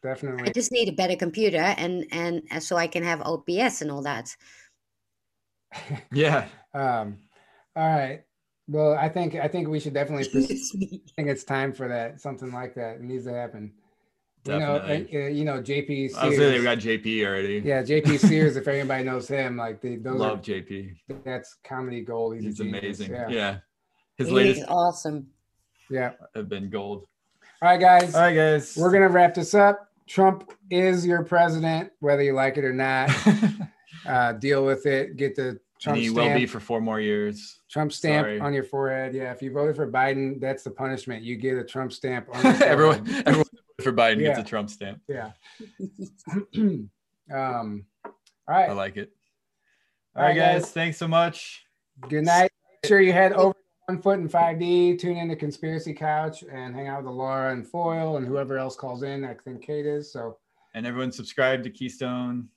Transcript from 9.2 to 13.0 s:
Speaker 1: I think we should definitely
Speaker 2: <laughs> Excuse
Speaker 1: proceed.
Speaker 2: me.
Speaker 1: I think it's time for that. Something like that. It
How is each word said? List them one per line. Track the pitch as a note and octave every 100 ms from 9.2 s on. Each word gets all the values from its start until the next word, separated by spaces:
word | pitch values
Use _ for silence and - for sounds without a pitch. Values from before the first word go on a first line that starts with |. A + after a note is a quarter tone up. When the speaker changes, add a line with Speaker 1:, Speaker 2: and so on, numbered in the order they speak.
| E3+ D3+
Speaker 1:
I | D3+
think | F3 D3+
we | D3+
should | D3
definitely | C#3 C#3+ D3+
Speaker 2:
<laughs> | C3
Excuse | C3+ C3+ C3+ -
Speaker 1:
proceed. | G3 F#3+
Speaker 2:
me. | - _
Speaker 1:
I |
think | - D3
it's | C3+
time | - C3+ C3+
for | C3 B2+
that. | A#2+ A#2 -
Something | C#3+ C3 C3
like | B2 B2+
that. | B2+ A#2
It | A#2